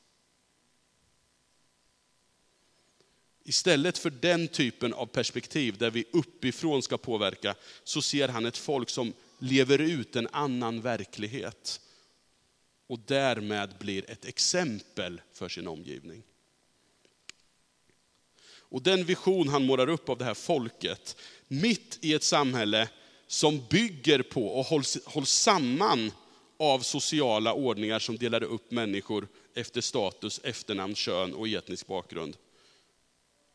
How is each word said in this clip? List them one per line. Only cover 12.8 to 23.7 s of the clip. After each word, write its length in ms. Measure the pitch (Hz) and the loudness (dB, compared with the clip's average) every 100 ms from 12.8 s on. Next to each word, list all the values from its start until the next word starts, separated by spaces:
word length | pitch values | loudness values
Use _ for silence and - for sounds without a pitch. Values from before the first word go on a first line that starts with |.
| - | -12
och 120 | 120 | -10
därmed 760 | 107 135 135 110 104 104 101 95 | -2 2 2 0 -2 -2 -4 -8
blir 320 | 101 95 - | -6 -6 -6
ett 140 | 113 - | -12 -12
exempel 960 | - - 180 170 107 - - 90 85 - | -2 0 0 -2 -4 -10 -8 -8 -8 -16
för 160 | - 90 | -14 -12
sin 180 | 87 90 | -10 -10
omgivning. 560 | 80 78 64 78 80 - _ _ _ _ _ _ _ _ _ - - _ _ _ _ _ _ _ _ _ _ - | -10 -12 -14 -14 -20 -20 _ _ _ _ _ _ _ _ _ -20 -20 _ _ _ _ _ _ _ _ _ _ -20
Och 360 | - - 131 | -20 -12 -2
den 240 | 131 190 170 | 2 2 2
vision 420 | 180 - 190 147 | 0 2 4 4
han 180 | 143 131 | 4 4
målar 240 | 131 127 | 4 4
upp 200 | 165 - | 2 -2
av 80 | 120 | -4
det 80 | 123 | -4
här 80 | |
folket, 840 | 107 - 160 113 - 87 92 - - - - - | -4 -2 0 -2 -6 -6 -6 -10 -16 -16 -20 -8
mitt 520 | 135 220 226 - - | 0 2 0 -4 -8
i 120 | 160 | 0
ett 100 | 151 | 0
samhälle 640 | - 160 135 127 104 107 110 - - - - | 4 4 2 2 2 2 0 -4 -20 -20 -8
som 380 | - 156 151 | 2 4 2
bygger 520 | 117 | 2